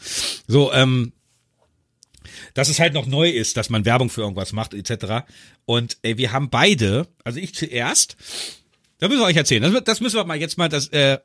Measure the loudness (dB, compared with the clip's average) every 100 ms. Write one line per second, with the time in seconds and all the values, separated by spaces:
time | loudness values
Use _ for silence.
0 | -8 -6 -6 -8 0 2 4 4 2 2
1 | -2 -8 _ _ _ _ _ _ _ _
2 | _ _ -20 -20 -8 -2 0 2 2 2
3 | -2 2 2 2 -2 -2 -2 0 2 2
4 | 0 -2 -6 -6 -6 -6 -8 -8 -8 -8
5 | -6 -6 -8 -18 -20 _ -4 -2 -2 -6
6 | -6 -2 -2 -2 -2 2 4 4 2 0
7 | -2 _ -10 -10 -10 -8 -6 -4 0 0
8 | 0 -4 -14 -12 -12 -14 _ _ _ _
9 | 0 2 4 2 4 2 4 2 0 -2
10 | -2 -2 -2 -4 -6 -2 -2 -2 -2 2
11 | 2 2